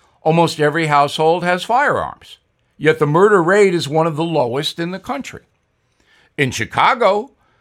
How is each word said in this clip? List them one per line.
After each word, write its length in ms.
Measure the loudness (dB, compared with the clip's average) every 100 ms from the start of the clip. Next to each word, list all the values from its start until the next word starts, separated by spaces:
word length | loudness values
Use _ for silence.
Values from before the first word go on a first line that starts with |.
| _ _
almost 360 | 0 2 2 0
every 280 | -2 0 0
household 580 | 2 0 0 0 0
has 180 | -2 -4
firearms, 760 | -2 -2 0 -2 -6 -10 -20 -20 _ _ _ -4
yet 220 | 0 2
the 80 | 2
murder 360 | 4 4 4
rate 320 | 4 4 4
is 140 | 2 -2
one 180 | -2 -2
of 100 | -2
the 80 |
lowest 540 | -4 -2 -2 -4 -6 -6
in 120 | -10
the 80 | -10
country. 440 | -10 -10 -10 -16 _ _ _ _ _ _ _ _ _ -4
In 140 | -4
Chicago, 840 | -4 -6 0 2 2 2 0 -4 _ _ _